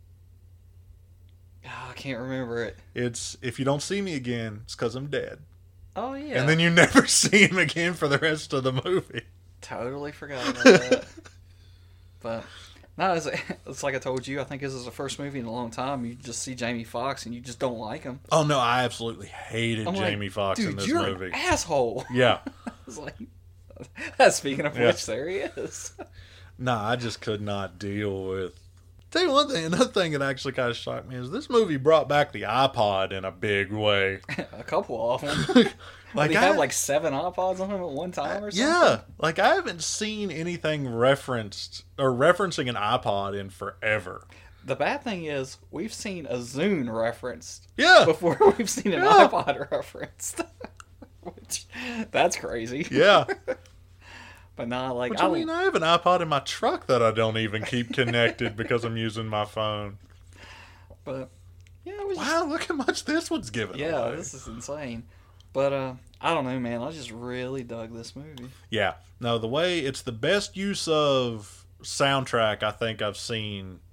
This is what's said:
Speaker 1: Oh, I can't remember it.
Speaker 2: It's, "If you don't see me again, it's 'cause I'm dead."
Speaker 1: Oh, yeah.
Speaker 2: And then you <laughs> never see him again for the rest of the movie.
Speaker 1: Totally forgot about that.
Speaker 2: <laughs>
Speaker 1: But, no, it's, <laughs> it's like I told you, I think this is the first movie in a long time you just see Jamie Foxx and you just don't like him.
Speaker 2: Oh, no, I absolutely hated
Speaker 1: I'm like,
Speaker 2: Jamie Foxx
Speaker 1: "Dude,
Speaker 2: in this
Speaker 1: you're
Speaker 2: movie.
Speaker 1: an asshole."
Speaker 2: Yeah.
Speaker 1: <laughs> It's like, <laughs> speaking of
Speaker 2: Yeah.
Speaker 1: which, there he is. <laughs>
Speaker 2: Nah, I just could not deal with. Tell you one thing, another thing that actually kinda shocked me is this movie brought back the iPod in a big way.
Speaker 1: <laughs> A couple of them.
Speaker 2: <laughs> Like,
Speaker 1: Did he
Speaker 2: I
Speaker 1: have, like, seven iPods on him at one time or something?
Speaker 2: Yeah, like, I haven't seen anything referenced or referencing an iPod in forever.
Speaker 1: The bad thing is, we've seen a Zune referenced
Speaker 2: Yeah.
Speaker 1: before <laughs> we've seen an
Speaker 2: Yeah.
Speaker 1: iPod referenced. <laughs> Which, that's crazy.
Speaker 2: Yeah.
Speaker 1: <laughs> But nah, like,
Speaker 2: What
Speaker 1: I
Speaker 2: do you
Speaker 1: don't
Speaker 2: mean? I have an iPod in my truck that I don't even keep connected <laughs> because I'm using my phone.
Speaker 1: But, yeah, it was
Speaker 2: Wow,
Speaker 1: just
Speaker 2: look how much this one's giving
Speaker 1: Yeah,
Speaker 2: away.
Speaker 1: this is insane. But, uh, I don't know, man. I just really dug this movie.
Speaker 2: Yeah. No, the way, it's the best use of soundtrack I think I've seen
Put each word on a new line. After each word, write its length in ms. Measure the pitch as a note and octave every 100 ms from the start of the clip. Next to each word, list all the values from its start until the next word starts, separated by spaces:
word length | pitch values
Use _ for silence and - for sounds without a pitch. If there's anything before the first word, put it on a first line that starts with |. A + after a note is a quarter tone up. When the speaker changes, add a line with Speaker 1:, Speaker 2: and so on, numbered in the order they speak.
| - - - - - - - - - - - - - - - -
Speaker 1:
Oh, 240 | - - B2+
I 20 |
can't 240 | - C#3 A#2
remember 460 | C3 C3 A#2+ A#2
it. 120 | A2 - -
Speaker 2:
It's, 420 | A#2 B2 A#2+ - -
"If 180 | B2+ -
you 60 |
don't 180 | C3+ F#3
see 200 | - G3+
me 120 | G3
again, 460 | C#3+ B2 A#2+ A2+ G#2+
it's 100 | -
'cause 200 | - A#2+
I'm 120 | B2+ C#3+
dead." 320 | C3+ - - - - - - -
Speaker 1:
Oh, 200 | F#3 B3
yeah. 260 | C#4 D4 G3
Speaker 2:
And 80 | C#3+
then 100 | D#3+
you 120 | E3+
<laughs> 0 |
never 360 | E3+ D3+ - -
see 400 | - C#3+ G#3 G3
him 120 | F#3
again 360 | D#3 E3+ E3+
for 140 | E3+ D3+
the 100 | C#3
rest 340 | D#3+ D#3 -
of 120 | C3+
the 80 | C3
movie. 500 | C3 F3+ F3+ - A#2 - - - -
Speaker 1:
Totally 500 | - G#2 E3+ - -
forgot 360 | - G#3 C#4 C#4+
about 160 | B3+
that. 400 | C4 - - B3+ -
Speaker 2:
<laughs> 60 | - - - - - - - - - - -
Speaker 1:
But, 240 | A2+ A2+ - - - - - -
no, 180 | F#3
it's, 120 | E3 D3
<laughs> 400 | - - - -
it's 160 | C3+
like 140 | C#3+ C3+
I 20 |
told 300 | C3+ C3 B2
you, 120 | C#3
I 40 |
think 180 | C3 C#3
this 100 | C3+
is 100 | C3
the 80 | B2
first 260 | - B2 -
movie 220 | C#3+ C3+
in 40 | A#2
a 40 |
long 220 | A#2+ A#2
time 320 | A#2+ B2+ C#3
you 100 | A#2
just 260 | B2+ A#2+ A#2
see 140 | -
Jamie 300 | B2 A#2+ A#2+
Foxx 420 | A2+ A#2 C3 C3 A2+
and 80 |
you 60 | A#2+
just 180 | B2 A#2
don't 200 | C3 A2+
like 260 | A2 C#3+
him. 160 | C#3 B2+ -
Speaker 2:
Oh, 140 | D#3+
no, 160 | D3 C#3
I 240 | A#2+ B2
absolutely 420 | A#2+ - A#2 A2+ G2+
hated 640 | - - A2 A#2 A2 G#2+
Speaker 1:
I'm 60 | F#2+
like, 80 | G#2+
Speaker 2:
Jamie 180 | G#2 G2
Foxx 320 | G#2+ G2 F#2+
Speaker 1:
"Dude, 100 | G#3
Speaker 2:
in 60 | G2
this 100 | G2
Speaker 1:
you're 160 | E4+
Speaker 2:
movie. 240 | G2 F#2 F#2
Speaker 1:
an 80 |
asshole." 680 | C4+ F4 - E3+ C#3+ A#2+ B2+ -
Speaker 2:
Yeah. 260 | B2 A#2+ F#2+
Speaker 1:
<laughs> 420 | - - - - -
It's 100 | G#3+
like, 180 | C#3 - A3+ - - - - - - - - - G#3+
<laughs> 40 |
speaking 340 | - C#3 C3+ D3
of 100 | B2
Speaker 2:
Yeah. 100 | A#2+
Speaker 1:
which, 160 | - -
there 220 | A2+ D#3
he 80 | G3
is. 540 | - - C3+ - - -
<laughs> 600 | - - - - - -
Speaker 2:
Nah, 320 | B2+ A2+ G#2
I 60 | B2
just 240 | A#2 -
could 200 | - G#2
not 380 | G2+ G2+ F#2+ F2
deal 460 | G2+ G2+ G#2 G2 F#2+
with. 240 | F#2+ F2+ - - - - - -
Tell 120 | D#4+
you 80 | F4+
one 160 | C4+ C#4+
thing, 160 | E3
another 220 | D#3+ F3 B3+
thing 260 | G3+ E3
that 100 | C#3+
actually 300 | C#3 C3 C#3
kinda 220 | B2+ A#2+
shocked 340 | A#2 B2+ B2 G2+
me 80 | B2+
is 140 | B2
this 200 | A3 -
movie 260 | A#3 G3 C#3
brought 320 | C#3 D#3+ B2+
back 220 | D3 C#3+
the 120 | G#2+
iPod 680 | G2+ A#2+ C3+ B2 G#2 F#2+ F#2+
in 120 | G2
a 80 | F#2+
big 400 | F2+ A2 G2+ F#2+
way. 480 | G#2+ G#2+ G2+ G2 F#2+
Speaker 1:
<laughs> 140 | - - -
A 100 | G#2+
couple 500 | - E3 - B2 A#2
of 80 | B2+
them. 440 | D3 - D3 B3+ G4
Speaker 2:
<laughs> 40 | - - - -
Like, 140 | - D#3
Speaker 1:
Did 60 | G3
he 40 |
Speaker 2:
I 40 | C#4
Speaker 1:
have, 80 | D#4
like, 160 | C3+
seven 400 | - - D3 D#3+
iPods 440 | C#3 F3 F#3 F#3 F#3
on 120 | F#3+
him 100 | G3
at 80 | F3
one 240 | C#3 F3+
time 320 | F3 D3 G3+
or 60 | G#3
something? 180 | F#3+ C#4+
Speaker 2:
Yeah, 320 | F4 B3+ A2 - -
like, 200 | D#3 E3
I 160 | A3+
haven't 280 | F#4 E4+ E3+
seen 480 | - - G#3+ G#3+ G3+
anything 560 | C#3+ E3+ E3+ D#3 D3+ C3
referenced 1000 | A#2 B2+ C3+ - A#2+ G2+ - - - - -
or 120 | C3+
referencing 560 | B2 D#3 F3 F#3+ D#3 B2+
an 60 |
iPod 600 | G#2+ G#2 B2 A#2 G2+ G2
in 140 | G2+ G2
forever. 800 | - G2 - G#2+ G#2+ F#2 G2+ - - - -
Speaker 1:
The 140 | - C3+
bad 260 | D#3+ C#4+
thing 220 | A#3+ F#3
is, 320 | D#3 C#3+ C3 - -
we've 240 | D3 A3
seen 320 | - G#3+ F3+ C#3+
a 80 | B2
Zune 580 | A#2+ C3 G3 F3 A#2+
referenced 720 | A2+ A2+ - B2+ - - - - -
Speaker 2:
Yeah. 260 | D#4+ E4+
Speaker 1:
before 320 | E3 D#3 E3+ C3+
<laughs> 200 | G4+ -
we've 100 | G#3+
seen 240 | - G#3
an 100 | D4+
Speaker 2:
Yeah. 220 | G4+ G4+ C#4+
Speaker 1:
iPod 440 | F3 C#3+ C3+ C#3+
referenced. 720 | D3 - - - - - - E4+ - - -
<laughs> 380 | - - - -
Which, 420 | F3 - - - - A#3+ B3 A#3 A3
that's 260 | C3 F3 -
crazy. 500 | - A#2 A2+ C3 -
Speaker 2:
Yeah. 340 | B2+ F#3+ F3 C#3 G4+ -
Speaker 1:
<laughs> 240 | C4+ - - - - - - - - - -
But 120 | C#3
nah, 240 | B2 C3
like, 180 | B2 B2
Speaker 2:
What 80 | -
Speaker 1:
I 40 | F3+
Speaker 2:
do 100 | E4+
you 80 | D#4+
Speaker 1:
don't 20 |
Speaker 2:
mean? 80 | E4
I 60 |
have 120 | F#4+
an 80 | D#4+
iPod 380 | D#3+ E3+ F3+ F3+
in 80 | D#3+
my 120 | C#3+
truck 460 | - - - - -
that 160 | B2
I 80 | A2+
don't 280 | A2 A2 A2
even 240 | A2 G#2+
keep 280 | G#2 B2 A#2+
connected 600 | - A#2+ A#2 A#2 - A2+ G#2
<laughs> 0 |
because 280 | A2+ A#2+
I'm 120 | A2+ A2+
using 300 | A2+ G#2+ A2
my 180 | G#2+ G#2
phone. 520 | A2 G#2+ G#2 G#2 G2 - - - - - - - - - -
Speaker 1:
But, 260 | D3 C3+ B2+ - - - - -
yeah, 100 | F4 G#4
it 60 | G4+
was 120 | E4+
Speaker 2:
Wow, 60 |
Speaker 1:
just 240 | C#4+ E4 D#4+
Speaker 2:
look 160 | D#4+
how 100 | -
much 300 | D4+ - -
this 260 | - D#4 -
one's 200 | D#4+ A#2+
giving 280 | A2 G2 C3
Speaker 1:
Yeah, 280 | D#3 D3 A#2
Speaker 2:
away. 80 | D3+
Speaker 1:
this 180 | F3+
is 120 | C3+ A2+
insane. 580 | A2+ B2+ D3 C3+ A#2 - - - - -
But, 200 | C3+ C#3
uh, 220 | C#3 C3 B2+ - -
I 140 | D3
don't 100 | E3
know, 160 | C3 C3
man. 220 | A#2+ A#2+
I 80 | C3
just 180 | E3 A#2+
really 520 | A2+ B2 B2 B2+ C3+
dug 280 | A#2+ A2+ A2+
this 200 | A#2 A#2
movie. 340 | C3+ D3+ C3+ B2+ - -
Speaker 2:
Yeah. 240 | G#2+ F#2+ - - -
No, 180 | A#2+ A#2
the 100 | A2+
way, 320 | C#3+ F3+ F3
it's 220 | C3+ -
the 100 | -
best 440 | A2 C#3+ G3+ - F#3
use 300 | G3 F#3 E3
of 800 | D#3 D3 C3 A#2+ A2 G#2 - - -
soundtrack 800 | - - C#3 C#3 B2+ A#2 A2 G2+
I 80 | G#2+
think 280 | - A2+ G#2+
I've 140 | G#2+ G2
seen 640 | - A2+ G#2+ G2+ F#2+ F2+ -